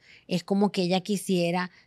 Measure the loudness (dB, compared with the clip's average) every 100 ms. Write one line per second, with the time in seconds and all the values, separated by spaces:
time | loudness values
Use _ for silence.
0 | -20 -20 -6 -6 -2 2 2 2 0 0
1 | 0 -4 0 0 2 -2 -4 -10